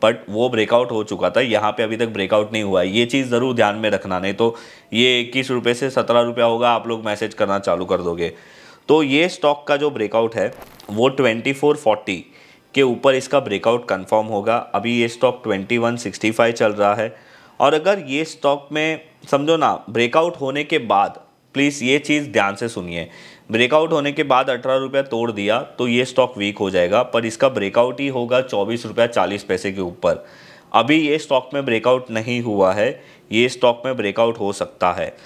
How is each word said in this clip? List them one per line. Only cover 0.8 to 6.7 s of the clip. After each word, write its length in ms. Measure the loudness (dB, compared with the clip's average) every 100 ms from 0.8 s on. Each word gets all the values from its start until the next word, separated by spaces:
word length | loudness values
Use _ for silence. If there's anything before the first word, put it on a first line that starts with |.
| 2
हो 120 | -2
चुका 260 | -6 -2 -2
था। 120 | 0
यहाँ 300 | 0 0 0
पे 120 | -2
अभी 140 | -2 -2
तक 120 | -4
ब्रेकआउट 440 | -2 0 0 0
नहीं 100 | -2
हुआ 180 | 0 0
है, 80 | 2
ये 160 | 2 0
चीज़ 220 | 0 0
ज़रूर 280 | 0 0 2
ध्यान 200 | 2 2
में 140 | -2
रखना, 300 | -2 -2 -4
नहीं 140 | -2
तो 220 | 0 0 -2 -10 -20 _
ये 260 | 2 4 4
इक्कीस 300 | 0 -4 -2
रुपये 220 | -2 0
से 160 | 0 0
सत्रह 320 | 0 2 2
रुपया 240 | 2 2 2
होगा, 260 | 2 2